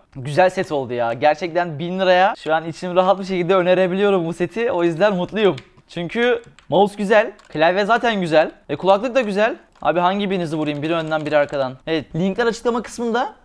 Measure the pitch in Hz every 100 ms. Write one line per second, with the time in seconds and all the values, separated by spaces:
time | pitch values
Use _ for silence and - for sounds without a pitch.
0 | _ 135 131 143 185 185 - 147 120 120
1 | 117 123 147 151 180 170 175 143 175 185
2 | 185 180 196 277 - 160 165 - 180 180
3 | 185 190 185 185 170 190 175 180 185 190
4 | 202 190 165 160 175 220 233 175 170 160
5 | 208 180 175 196 196 135 - _ _ 175
6 | 170 226 240 233 - _ - 160 202 202
7 | 196 214 226 - _ - 165 185 202 233
8 | 233 208 170 156 165 - - 143 185 202
9 | 247 262 208 196 226 349 _ _ 151 165
10 | 180 202 202 190 165 156 151 147 156 165
11 | 156 156 147 147 143 147 127 131 - 160
12 | - 160 190 185 233 214 240 233 - -
13 | 240 233 415 -